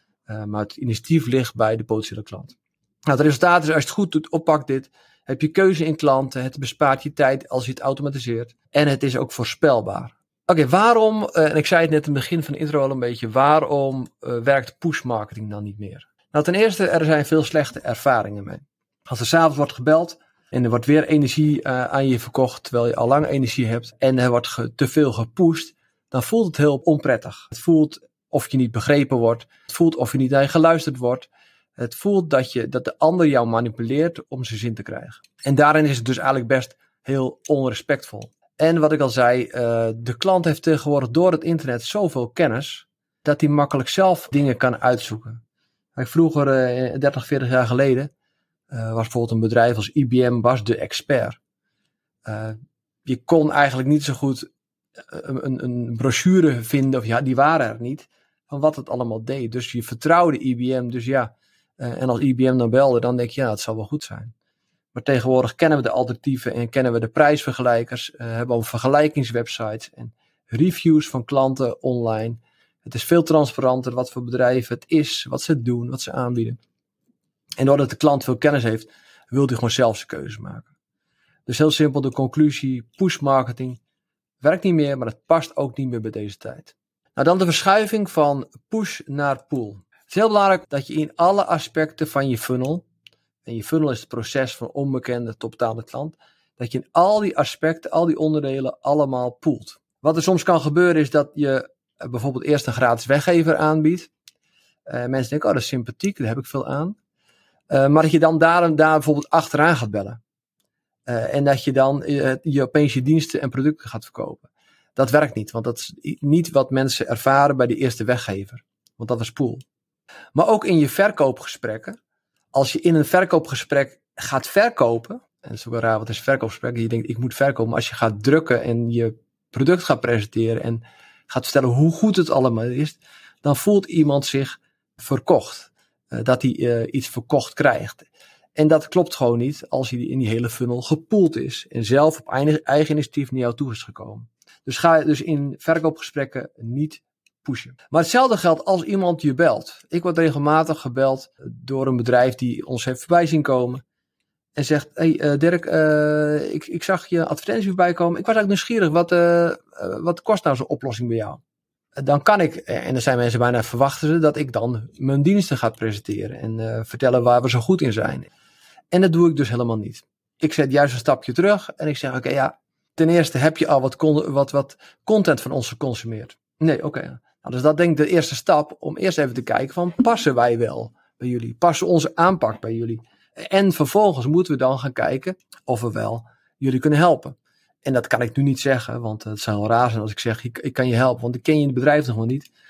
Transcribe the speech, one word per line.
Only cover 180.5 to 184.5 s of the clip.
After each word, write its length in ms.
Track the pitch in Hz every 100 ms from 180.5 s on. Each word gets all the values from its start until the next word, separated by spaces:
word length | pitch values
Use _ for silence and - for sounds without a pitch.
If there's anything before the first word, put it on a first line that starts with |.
| 117
wel 340 | 113 117 117 _ _ -
bij 120 | 123
jullie? 260 | 120 117
Passen 320 | 117 175 156 180
onze 280 | 170 -
aanpak 460 | - 175 185 110 110
bij 140 | 113
jullie?" 340 | 113 117 113 - _ _
En 400 | - - 190 196
vervolgens 540 | - 147 202 208 131 123
moeten 260 | 165 175